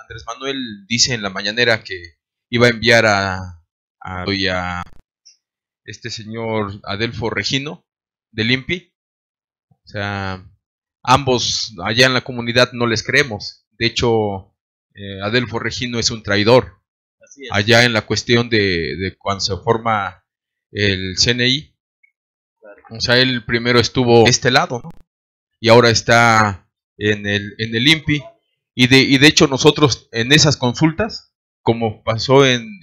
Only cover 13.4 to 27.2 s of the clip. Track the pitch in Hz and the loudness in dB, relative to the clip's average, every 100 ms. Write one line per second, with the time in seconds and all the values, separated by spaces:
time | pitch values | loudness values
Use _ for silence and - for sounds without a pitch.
13.4 | - - _ - 117 - 123 113 107 95 | -12 -18 _ -6 -4 -2 0 0 -2 -6
14.4 | - _ _ _ _ 98 98 98 104 120 | -12 _ _ _ _ -18 -16 -10 -2 -2
15.4 | 117 113 113 - 123 120 110 113 107 101 | -2 -6 -8 -8 -8 -4 -4 -6 -4 0
16.4 | 107 127 - - _ _ _ _ _ - | 4 4 2 -8 _ _ _ _ _ -20
17.4 | 127 104 107 117 120 110 - 107 - 120 | -6 -2 2 4 4 0 -4 -4 0 0
18.4 | 120 110 98 85 73 76 95 - 98 98 | 0 0 0 -2 -4 -6 -8 -8 -8 -6
19.4 | 101 90 113 113 113 107 95 - _ _ | -6 -4 -2 -2 -2 -4 -4 -10 _ _
20.4 | _ _ _ 104 101 92 95 92 120 123 | _ _ _ -2 -2 -2 -4 -2 0 0
21.4 | 123 139 - _ _ _ _ _ _ _ | 0 -2 -6 _ _ _ _ _ _ _
22.4 | _ _ - - - 113 123 120 127 123 | _ _ -20 -20 -18 -8 0 2 2 -2
23.4 | - 117 120 123 113 131 123 117 117 - | -4 -2 2 2 2 0 4 6 6 2
24.4 | 127 135 175 120 165 - _ _ _ _ | 2 0 0 -6 -14 -20 _ _ _ _
25.4 | _ _ 113 120 117 110 - 117 117 110 | _ _ 6 6 6 2 2 4 6 4
26.4 | 107 95 _ _ _ - 104 104 | 2 -2 _ _ _ -4 -2 -2